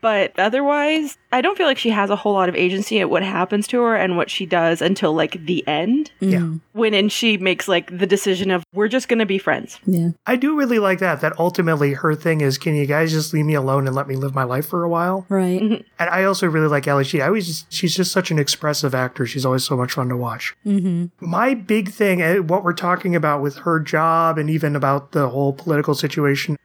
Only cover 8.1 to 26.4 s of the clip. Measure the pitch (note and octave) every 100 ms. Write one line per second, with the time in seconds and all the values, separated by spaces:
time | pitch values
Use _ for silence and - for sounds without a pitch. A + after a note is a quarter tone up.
8.1 | F#3+ G#3 F#3 F#3+ F3+ E3 F#3 G#3 B3+ -
9.1 | A#3 G#3+ F#3+ F3+ - - - - F3+ E3+
10.1 | E3 - B3+ C4+ D4+ C4+ A#3 G3 F#3 F#3
11.1 | D3 D#3 - E3+ F3 E3 D#3 C#3+ C3+ E3
12.1 | D3+ E3 D#3+ C#3+ C3+ - D3+ C#3+ D3 E3
13.1 | D#3 D#3 D#3+ D3+ D3+ C3 C3+ C3+ C3 C#3
14.1 | C3+ C#3 C3+ B2+ B2+ D#3 F3 E3+ E3+ F3
15.1 | F#3+ F#3 G3 F3+ F#3 G#3+ A3+ - _ E3+
16.1 | F3 F#3+ F#3+ F3+ D#3+ D#3 C#3+ C#3+ C#3+ C3+
17.1 | D#3+ C#3 G#3+ F3 D#3+ - - F3+ E3 F3+
18.1 | - F3+ D#3 C#3+ - D3+ D3 D3 B2+ B2+
19.1 | - A#2+ C#3+ C3 B2+ - C3+ B2 - B2
20.1 | B2 A#2+ A#2 - - G#3 G3+ F#3 E3+ F3
21.1 | _ F3 F3 B3 B3+ F#3 G#3+ G3 - G3+
22.1 | F3+ D#3+ F#3+ E3 F#3 F3 E3+ F3 F3 F#3+
23.1 | F3 D3+ C#3+ C#3 C#3 - D#3+ D#3 D#3+ E3
24.1 | E3 E3 D#3 D3+ D#3+ D3 D3 C3+ C#3 C#3
25.1 | D#3 C3+ B2+ C#3 C#3 - D3 D3+ C#3+ D3+
26.1 | - C#3+ C#3